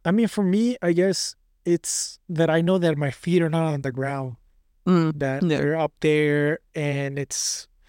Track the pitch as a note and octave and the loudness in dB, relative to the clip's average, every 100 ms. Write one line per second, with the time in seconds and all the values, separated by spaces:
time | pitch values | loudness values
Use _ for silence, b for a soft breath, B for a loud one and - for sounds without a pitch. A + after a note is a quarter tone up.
0 | E3+ G#3 A3+ - F#3+ G3 A#3 B3 F3 E3+ | 0 2 2 0 0 2 0 0 0 2
1 | F#3+ F3+ - - _ _ - F3 - - | 2 0 -6 -10 _ _ -2 -2 -2 -6
2 | - - - D#3+ E3 D#3+ E3+ F#3+ E3+ D3+ | -6 -12 -6 0 2 2 2 2 2 0
3 | C#3+ - - F3 E3 E3 D#3+ D3 C#3 B2 | -2 -4 0 2 2 0 0 -2 -4 -4
4 | C3+ C#3 C3 A#2+ _ _ _ _ - F3+ | -6 -6 -8 -10 _ _ _ _ 2 2
5 | D#3+ D3 C#3 C3+ E3 C#3+ C#3+ D#3+ D3+ - | 2 0 -2 -2 0 0 0 0 -2 0
6 | D#3 D3+ D3+ D3 D3 E3 _ D#3+ D3 C#3 | 0 2 2 2 0 -2 _ -6 -4 -4
7 | C#3 C#3 C#3 - - - - _ | -4 -6 -8 -6 -6 -6 -10 _